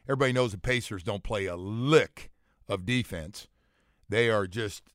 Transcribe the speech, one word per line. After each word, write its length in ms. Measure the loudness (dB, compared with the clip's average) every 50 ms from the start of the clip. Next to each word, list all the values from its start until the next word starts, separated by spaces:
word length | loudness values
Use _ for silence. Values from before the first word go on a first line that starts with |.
| -4
everybody 260 | -2 0 2 2 4
knows 220 | 4 4 2 2 0
the 40 |
Pacers 460 | -4 -2 -2 -2 -2 -2 -4 -10 -8 -6
don't 220 | -4 -4 -4 -4
play 220 | -4 -4 -2 -2
a 100 | -4 -4
lick 720 | -6 -6 -6 -4 -2 4 6 6 6 6 4 -4 -14 -18 -18 -20 _ _ _ _ _ -6 -4
of 160 | -4 -4 -2
defense. 640 | 0 0 0 0 -2 -6 -10 -10 -10 -14 -16 -18 -20 _ _ _ _ _ _ _ _ _ _ _
They 220 | -2 0 2 4 4
are 180 | 4 2 0
just, 340 | -2 -4 -4 -6 -6 -6 -10 _ _